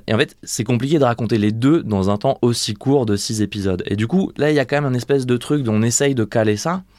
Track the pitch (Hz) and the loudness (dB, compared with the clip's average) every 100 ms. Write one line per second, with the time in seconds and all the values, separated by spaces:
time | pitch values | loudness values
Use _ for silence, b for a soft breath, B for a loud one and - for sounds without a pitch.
0 | - 110 - - - - 107 123 135 160 | -2 0 0 -4 -10 -6 -2 -2 0 2
1 | 127 117 110 117 104 110 131 165 - 98 | 2 0 0 2 2 2 2 2 2 0
2 | 95 104 135 131 123 117 - 104 135 139 | 0 0 -2 0 0 0 -4 -4 0 2
3 | 110 101 - 107 101 104 98 90 - 101 | 2 -2 -2 -4 -4 -2 -2 -2 -4 -4
4 | 113 185 190 - 147 151 127 147 143 127 | 0 0 -2 0 0 2 0 0 0 -2
5 | - 139 127 123 - 147 120 107 117 113 | 0 0 0 -2 0 -2 0 2 2 2
6 | 143 131 107 120 110 107 165 185 - | 0 0 0 2 2 0 -2 -6 -8